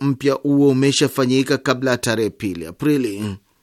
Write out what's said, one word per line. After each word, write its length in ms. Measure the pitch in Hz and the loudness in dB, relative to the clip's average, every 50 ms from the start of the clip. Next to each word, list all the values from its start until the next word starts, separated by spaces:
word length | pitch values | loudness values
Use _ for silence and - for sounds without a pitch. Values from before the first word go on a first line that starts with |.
mpya 380 | 139 143 135 127 135 139 135 - - | -2 -2 -2 0 0 -2 -2 0 0
uwe 240 | 143 143 143 143 143 | 2 4 6 6 6
umeshafanyika 840 | 131 131 135 139 135 - 147 131 - - 131 123 127 135 135 - 143 | 4 4 4 2 2 2 0 0 0 0 0 2 2 2 2 0 -2
kabla 340 | 131 - 143 131 123 131 131 | -2 -2 -6 -6 -4 -2 -2
ya 60 | 123 | -2
tarehe 320 | 120 - 127 113 110 113 101 | -2 -2 -2 -2 0 -2 -4
pili 360 | - - 113 101 90 85 80 | -4 -6 -8 -6 -6 -8 -10
Aprili. 720 | 80 90 - 139 151 147 143 123 107 98 101 107 104 95 98 _ _ _ _ | -12 -10 -4 -2 0 0 0 -2 -4 -6 -6 -8 -8 -8 -10 _ _ _ _